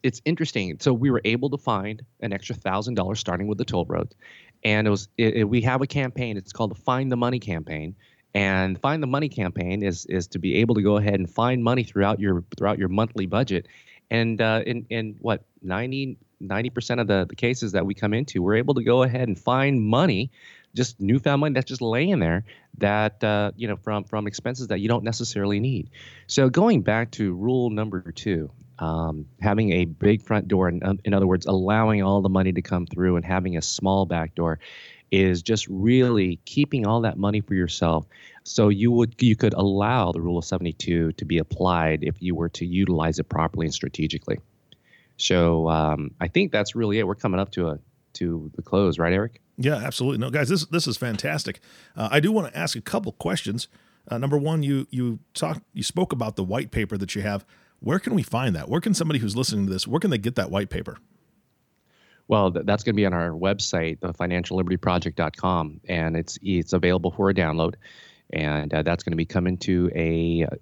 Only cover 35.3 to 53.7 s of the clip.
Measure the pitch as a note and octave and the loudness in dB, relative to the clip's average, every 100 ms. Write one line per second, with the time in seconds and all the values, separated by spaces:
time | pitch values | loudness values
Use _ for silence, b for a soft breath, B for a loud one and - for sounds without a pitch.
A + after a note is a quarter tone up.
35.3 | F2+ E2+ G#2+ - F#2+ G#2+ B2+ B2 A2+ F#2 | 2 0 -2 -2 0 4 6 6 4 2
36.3 | F2 - - D3 C#3 G#2 A2+ A2+ E2+ G2 | -2 -4 -2 0 0 2 2 2 0 0
37.3 | G#2+ G2+ F#2+ F2 - E2+ D#2+ - B B | 0 0 0 0 0 0 0 -2 B B
38.3 | B - - G#2 G2+ A#2 A#2+ A#2 - B2 | B -6 2 4 4 4 4 2 2 4
39.3 | G#2+ A2 - G2 G2 G#2 B2+ F2+ E2+ E2+ | 4 2 2 2 2 2 2 2 0 0
40.3 | F2 - F#2 F2 D#2+ - E2+ E2 - - | -2 -2 -4 -4 -4 0 2 2 -2 -2
41.3 | E2+ D#2+ - F2+ F2 D#2+ D#2+ C#2+ E2 F2+ | -2 -2 0 2 2 2 0 -2 -4 -4
42.3 | E2 E2+ - F2 F2+ F#2 E2 D#2+ E2 - | -2 -4 -4 -4 0 2 2 0 -2 -2
43.3 | - D#2+ E2 D#2+ - - - D#2 - - | -2 -2 -2 -4 -4 -8 -4 -4 -4 -6
44.3 | - - _ _ b b b b - - | -8 -8 _ _ b b b b -6 0
45.3 | F2+ E2+ E2 D#2+ D#2+ D#2 D2+ D2 - E2+ | 4 4 4 2 2 2 0 -4 -6 -2
46.3 | E3+ F#3+ G#2 G2+ A#2 A2 G#2+ F#2+ G2+ G#2+ | 0 2 0 -2 -2 0 0 0 -2 -2
47.3 | F#2 G2 - E2+ D2 _ _ _ - F2 | 0 -2 -2 -2 -4 _ _ _ -6 -4
48.3 | E2 D#2 - - F#2 G2 D2+ E2+ F#2 A#2 | -4 -8 -12 -2 2 2 2 2 2 -2
49.3 | - _ - C3 C#3+ C3 - B2+ C3+ B2+ | -8 _ -2 -2 0 -4 -4 -2 -2 -2
50.3 | C#3 B2+ F3+ D3 E3+ D3 A2 B2 G#2+ C#3+ | -2 0 0 0 -2 -2 -4 -4 -4 -4
51.3 | D3+ - - B B B - A2 C#3+ E3 | -4 -6 -10 B B B -6 2 2 4
52.3 | A3 D#3 - E2+ - - A2+ G3 - E2+ | 0 -2 -4 -6 -6 -4 -4 -4 -6 -4
53.3 | - - A2+ - | -4 -4 -6 -8